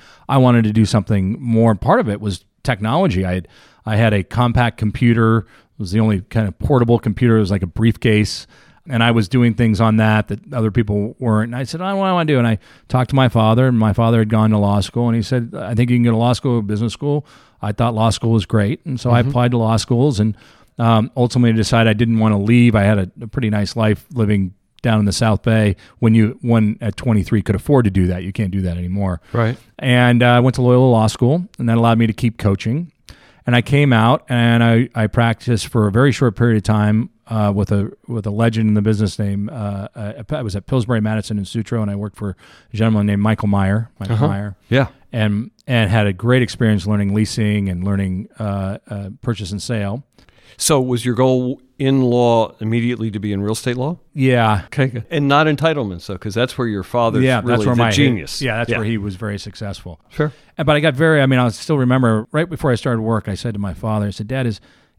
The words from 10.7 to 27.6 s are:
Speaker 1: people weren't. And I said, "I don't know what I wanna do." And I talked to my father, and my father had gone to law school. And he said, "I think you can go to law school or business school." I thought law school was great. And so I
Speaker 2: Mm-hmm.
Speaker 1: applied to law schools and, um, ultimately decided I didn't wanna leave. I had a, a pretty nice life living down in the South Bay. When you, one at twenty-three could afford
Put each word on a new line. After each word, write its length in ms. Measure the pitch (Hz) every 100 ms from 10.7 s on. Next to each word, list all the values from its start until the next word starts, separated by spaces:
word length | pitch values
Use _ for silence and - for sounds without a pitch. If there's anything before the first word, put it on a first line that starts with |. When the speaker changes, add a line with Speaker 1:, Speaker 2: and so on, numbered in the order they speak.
Speaker 1:
people 440 | 104 107 104 104 -
weren't. 300 | 123 107 117
And 60 | 120
I 80 | 135
said, 160 | 160
"I 80 | 185
don't 80 | 196
know 20 |
what 60 | 190
I 40 |
wanna 120 | 180 160
do." 140 | 135
And 80 | 117
I 100 | 110 - - -
talked 240 | 127 127
to 40 | 135
my 140 | 127
father, 380 | 117 110 113 131
and 100 | 120
my 160 | 110
father 240 | 104 113 117
had 100 | 110
gone 200 | 110 110
to 80 | 107
law 220 | 101 101
school. 280 | 95 120 120
And 80 | 113
he 60 |
said, 320 | 107 127 117 -
"I 200 | 95 117
think 160 | 123
you 60 | 123
can 60 |
go 60 | 120
to 80 | 113
law 160 | 120
school 220 | 120 139 120
or 40 |
business 280 | 101 104 113
school." 340 | - 143 147 - - _ _
I 120 | 104
thought 200 | 104 120
law 160 | 110 113
school 220 | - 113
was 160 | 113 95
great. 360 | 110 101 - -
And 140 | 123
so 120 | 123
I 80 | 120
Speaker 2:
Mm-hmm. 80 | 123
Speaker 1:
applied 220 | 123 123
to 60 | 123
law 180 | 110 113
schools 420 | - 120 143 104
and, 160 | 107 101 - _ _ -
um, 320 | 117 113 110 -
ultimately 400 | 123 127 120 113
decided 360 | 101 117 113
I 20 |
didn't 240 | 107 117 113
wanna 220 | 110 104
leave. 340 | 101 120 120
I 80 | 107
had 160 | 101 104
a, 140 | 92 -
a 60 | 113
pretty 240 | - 113
nice 240 | 104 101 117
life 280 | 110 104 - 127
living 400 | 104 104 92 - _ _
down 160 | 123 110
in 80 | 104
the 60 |
South 300 | - 113 101
Bay. 320 | - 110 104 95 - _
When 160 | 117 113
you, 240 | 107 -
one 360 | 120 117 107 110
at 160 | 113 -
twenty-three 460 | 123 107 90 110
could 120 | -
afford 300 | 98